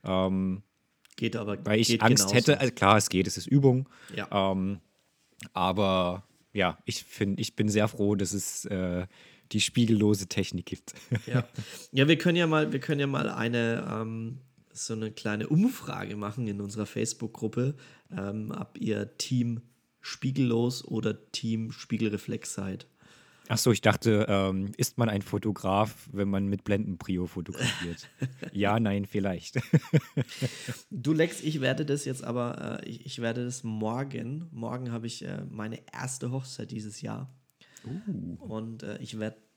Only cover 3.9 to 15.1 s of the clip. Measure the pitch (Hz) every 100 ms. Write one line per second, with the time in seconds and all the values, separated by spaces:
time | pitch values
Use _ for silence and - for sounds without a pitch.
3.9 | - - - 98 101 98 95 95 101 _
4.9 | _ _ _ _ _ - - 92 92 98
5.9 | 92 90 90 - _ _ 104 90 82 -
6.9 | 113 - - 101 98 - - 107 104 107
7.9 | - 101 101 98 101 - - - 95 92
8.9 | 90 90 - - - _ 107 - - 113
9.9 | 110 104 101 92 - 95 90 - - -
10.9 | - - 117 - 123 120 - - - -
11.9 | 135 139 165 175 170 170 156 151 143 131
12.9 | 143 139 135 - - 117 120 117 117 -
13.9 | 110 113 113 113 123 - _ _ - -
14.9 | 110 110